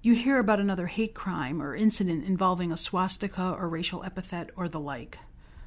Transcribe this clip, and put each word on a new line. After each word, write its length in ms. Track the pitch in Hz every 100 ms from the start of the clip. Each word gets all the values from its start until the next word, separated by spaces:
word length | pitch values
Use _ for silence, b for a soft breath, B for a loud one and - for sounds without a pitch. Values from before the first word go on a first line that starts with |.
you 100 | 233
hear 240 | 233 240 269
about 220 | 214 208
another 260 | 202 185 175
hate 300 | - 220 -
crime 440 | 190 170 131 156
or 160 | 143 135
incident 500 | 214 - 185 165 180
involving 460 | 180 190 180 175
a 60 | 160
swastika 800 | - 185 185 - 202 190 185 170
or 100 | 175
racial 360 | 165 180 180
epithet 480 | 185 185 185 175 165 -
or 140 | 175
the 100 | 160
like. 380 | 143 131 - - - - b b